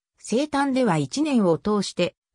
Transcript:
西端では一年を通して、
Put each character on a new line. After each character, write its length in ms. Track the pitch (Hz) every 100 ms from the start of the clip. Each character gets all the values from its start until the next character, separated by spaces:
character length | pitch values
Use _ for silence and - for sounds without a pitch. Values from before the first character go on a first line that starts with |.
| _ _
西 300 | - 226 302
端 260 | 277 277
で 120 | 262 240
は 120 | 160
一 240 | 139 -
年 240 | 311 254 185
を 120 | 156
通 260 | 208 208
し 100 | -
て、 220 | - 175 - _